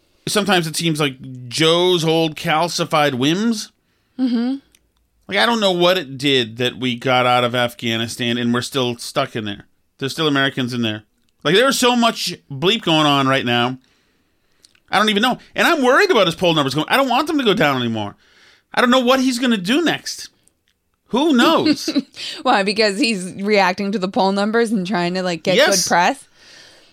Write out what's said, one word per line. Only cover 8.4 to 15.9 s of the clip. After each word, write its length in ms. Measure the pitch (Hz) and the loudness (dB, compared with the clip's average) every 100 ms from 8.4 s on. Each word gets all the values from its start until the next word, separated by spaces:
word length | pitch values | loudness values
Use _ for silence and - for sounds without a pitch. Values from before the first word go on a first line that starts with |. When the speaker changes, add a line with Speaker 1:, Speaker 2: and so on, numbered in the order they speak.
| 120 | -2
Speaker 1:
we're 80 | 120 | -2
still 360 | 120 139 123 120 | -2 -2 -4 -4
stuck 400 | - 151 135 123 | -6 -6 -4 -6
in 80 | 104 | -8
there. 200 | 101 - _ _ - | -12 -16 _ _ -10
There's 140 | 135 | -8
still 160 | - 156 | -4 0
Americans 460 | 139 135 139 120 | 0 0 -2 -4
in 80 | 123 | -4
there. 220 | 113 107 - _ _ _ 143 | -4 -6 -12 _ _ _ 0
Like, 100 | 190 | 2
there's 240 | 262 - | 2 2
so 160 | 247 247 | 2 2
much 380 | 226 220 175 170 - | 0 -2 -8 -10 -12
bleep 300 | 135 170 226 | -4 -2 0
going 240 | 185 156 151 | 0 2 2
on 220 | 139 135 | 2 2
right 160 | 135 123 | 0 0
now. 320 | 120 123 131 _ _ _ _ _ _ _ _ _ _ _ | 0 0 -4 _ _ _ _ _ _ _ _ _ _ _
I 80 | 180 | 0
don't 100 | 214 | 2
even 120 | 202 | 2
know. 160 | 254 214 - - | 0 -2 -6 0
And 100 | 240 | 2
I'm 160 | 330 | 2
worried 280 | 247 | 4